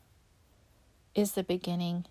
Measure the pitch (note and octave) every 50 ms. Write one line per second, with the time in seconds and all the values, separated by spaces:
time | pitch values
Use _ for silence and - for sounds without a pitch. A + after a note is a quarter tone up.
0 | - _ - - _ _ _ _ _ _ _ _ - _ - - - - _ _
1 | _ _ - G#3 G#3 G3 - G3 F3+ - F3+ F#3 - F3+ F3 F3 F3 F3 F3 F3
2 | F3 -